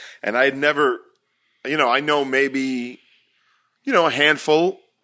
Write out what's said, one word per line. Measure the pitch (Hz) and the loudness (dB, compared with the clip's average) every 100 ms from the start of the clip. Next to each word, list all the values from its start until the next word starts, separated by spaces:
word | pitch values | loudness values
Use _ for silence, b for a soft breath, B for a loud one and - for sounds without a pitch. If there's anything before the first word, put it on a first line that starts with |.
| B B | B B
And | 104 117 | -4 0
I | |
had | 139 135 | 0 0
never, | 147 147 139 120 _ _ _ _ _ _ | -2 2 0 -2 _ _ _ _ _ _
you | 131 151 | -6 0
know, | 127 | 2
I | 131 | 2
know | 151 147 | 0 -2
maybe, | 139 131 139 135 131 127 123 - _ _ _ _ _ _ _ _ | 0 0 0 -2 -4 -6 -8 -14 _ _ _ _ _ _ _ _
you | 277 | -2
know, | 208 165 | 0 2
a | |
handful | 127 151 143 - 156 175 - _ _ | 2 2 2 2 2 2 -4 _ _